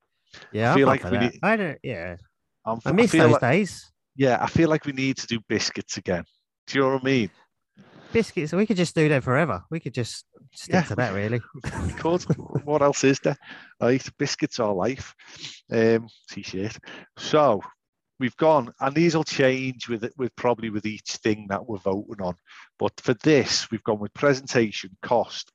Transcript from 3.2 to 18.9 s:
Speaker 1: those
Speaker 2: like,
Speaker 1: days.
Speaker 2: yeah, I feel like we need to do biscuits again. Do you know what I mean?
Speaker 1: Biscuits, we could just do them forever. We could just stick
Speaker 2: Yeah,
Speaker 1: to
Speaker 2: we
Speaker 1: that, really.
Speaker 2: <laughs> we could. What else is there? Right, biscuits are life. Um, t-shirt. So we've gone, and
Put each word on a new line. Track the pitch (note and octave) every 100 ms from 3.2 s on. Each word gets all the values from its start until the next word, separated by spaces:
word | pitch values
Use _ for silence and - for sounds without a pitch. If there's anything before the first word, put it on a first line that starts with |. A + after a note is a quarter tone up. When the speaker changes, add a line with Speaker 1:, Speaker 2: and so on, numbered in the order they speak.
Speaker 1:
those | D#3+
Speaker 2:
like, | C#3+
Speaker 1:
days. | A#2+ F3 G3 - - _ _ C3+
Speaker 2:
yeah, | C3+ A#2+
I | A#2+
feel | - D#3+
like | D#3 D3
we |
need | C3 C3+ B2+
to | -
do | A#2 -
biscuits | G#2 - - - G#2
again. | F#2+ F2 E2 _ _ _ -
Do | C3+
you |
know | C3
what | C3+
I |
mean? | C3 C3 G2 _ _ _ _ _ - - -
Speaker 1:
Biscuits, | A3+ - F3+ D3+
we | F3+
could | G#3+ F3+
just | E3+
do | E3 D3+
them | D#3
forever. | B2+ C3 D#3+ F2+ -
We | D#3+
could | C#3
just | B2+ A2+ - _ - _
stick | - -
Speaker 2:
Yeah, | F#3
Speaker 1:
to | C#3+
Speaker 2:
we | G#2
Speaker 1:
that, | A#2+
really. | G2 G#2+ A#2+ -
Speaker 2:
<laughs> | C3 - G2+ F2
we |
could. | - D#3+ F3 - C#3+ - C#3
What | D3 D3+
else | C#3+ -
is | C#3 C#3
there? | D3+ C#3+ - - - -
Right, | A#2+ C3 - -
biscuits | C#3+ - D3+ -
are | G#2+
life. | F#2 G#2+ C3+ - _ - - - - -
Um, | A#2 A2+ A2+ A#2 _ -
t-shirt. | - - F#2 G#2+ - - - - -
So | - D3+ C#3+ G2+ - _ _ _ _ -
we've | B2 -
gone, | D#3+ D3+ A#2+ -
and | C#3